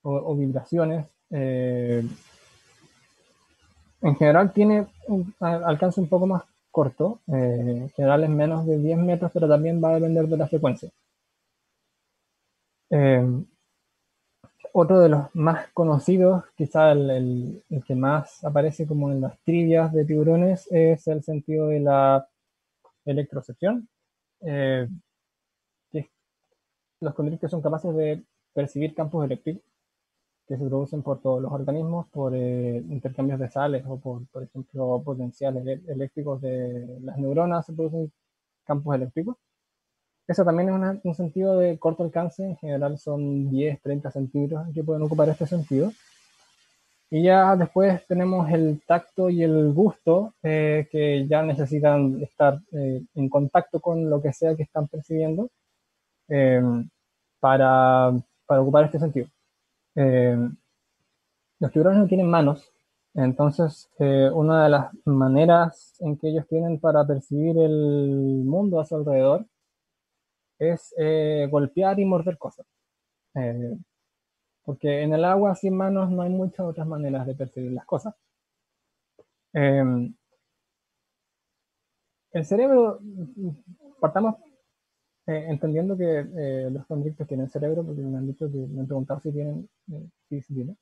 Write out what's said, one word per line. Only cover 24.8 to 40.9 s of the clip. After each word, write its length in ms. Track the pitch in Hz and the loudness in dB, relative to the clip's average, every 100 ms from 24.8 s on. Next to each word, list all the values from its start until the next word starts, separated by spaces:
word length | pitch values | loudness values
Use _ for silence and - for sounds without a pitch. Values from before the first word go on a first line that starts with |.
| 123 175 _ _ _ _ _ _ _ _ _ | -4 -10 _ _ _ _ _ _ _ _ _
que 80 | 156 | -10
es 100 | 147 _ _ _ _ _ _ _ _ _ | -10 _ _ _ _ _ _ _ _ _
los 100 | 151 143 | -8 -4
condrictios 360 | 151 160 156 | -6 -6 -6
son 100 | 170 | -8
capaces 340 | 151 156 175 160 | -8 -8 -6 -4
de 280 | 151 156 - _ _ | -4 -6 -12 _ _
percibir 420 | - 143 139 151 151 | -8 -6 -6 -8 -6
campos 300 | 151 165 143 | -6 -4 -4
eléctricos 380 | 127 - 170 _ _ _ _ _ _ _ _ _ | -6 -8 -10 _ _ _ _ _ _ _ _ _
que 100 | 131 | -8
se 80 | 135 | -4
producen 380 | 135 139 151 | -4 -4 -8
por 180 | 139 135 | -6 -4
todos 200 | 135 127 | -2 -2
los 100 | 131 | -4
organismos, 560 | 139 139 151 160 170 - | -6 -6 -4 -4 -6 -8
por, 260 | 147 135 127 | -6 -4 -2
eh, 480 | 123 123 123 117 165 | -4 -4 -4 -6 -8
intercambios 500 | 143 135 131 135 135 | -10 -8 -4 -4 -4
de 100 | 127 | -6
sales 340 | 139 147 135 135 | -4 -4 -4 -8
o 120 | 131 | -12
por, 260 | 135 120 127 | -12 -12 -14
por 160 | 131 | -16
ejemplo, 580 | 131 135 135 135 127 127 147 | -16 -16 -14 -8 -4 -4 -6
potenciales 580 | 127 123 - 139 127 | -8 -10 -6 -6 -6
elé-, 200 | 127 135 175 | -8 -10 -10
eléctricos 540 | 131 139 - 147 135 | -10 -8 -8 -8 -6
de 580 | 135 127 123 123 120 127 | -6 -6 -6 -10 -12 -14
las 140 | 131 139 | -12 -6
neuronas, 480 | 135 151 175 170 160 | -2 0 0 -2 -6
se 80 | |
producen 380 | 160 160 165 156 _ _ _ _ _ - | -6 -6 -4 -8 _ _ _ _ _ -6
campos 300 | 143 147 135 | -6 -2 -4
eléctricos. 420 | 127 160 190 247 _ _ _ _ _ _ _ _ - | -4 -6 -8 -10 _ _ _ _ _ _ _ _ -6
Eso 180 | 175 175 | 0 2
también 240 | 165 185 | 2 0
es 60 | 190 | 0
una, 240 | 190 | -2